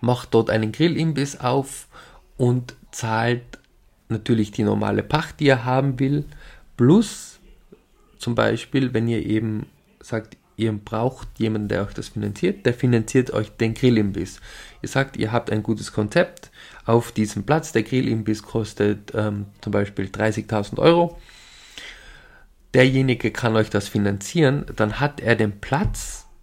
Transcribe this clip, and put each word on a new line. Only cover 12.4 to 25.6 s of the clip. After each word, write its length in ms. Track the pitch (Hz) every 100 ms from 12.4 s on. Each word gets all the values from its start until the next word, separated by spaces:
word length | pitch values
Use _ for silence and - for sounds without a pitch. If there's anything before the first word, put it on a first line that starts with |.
| 175 196 -
der 80 | 120
finanziert 560 | 127 120 113 131 123
euch 180 | - 110 -
den 160 | 113
Grillimbiss. 680 | 110 127 113 104 - - - - - - -
Ihr 60 | -
sagt, 280 | - 139 -
ihr 140 | 110
habt 200 | 117 -
ein 120 | 110
gutes 280 | 107 107 104
Konzept, 600 | - 107 170 - - - - - - -
auf 260 | 117 117
diesem 320 | - 107 -
Platz, 280 | 101 151 151
der 100 | 117
Grillimbiss 640 | 110 127 127 113 104 107
kostet, 680 | - 117 107 - 104 104 - 113
ähm, 320 | 107 104 101 -
zum 100 | -
Beispiel 360 | 104 101 - 98
dreißigtausend 680 | - 110 107 104 110 98 107
Euro. 380 | 156 170 170 - - - - - - - - - - - - - - _ _
Derjenige 580 | 131 131 131 131 127 117
kann 240 | - 117 110
euch 140 | 107
das 180 | 104 101
finanzieren, 800 | - 101 98 - 175 147 143 - -
dann 240 | 107 104
hat 200 | 143 143
er 160 | 117 113
den 240 | 107 101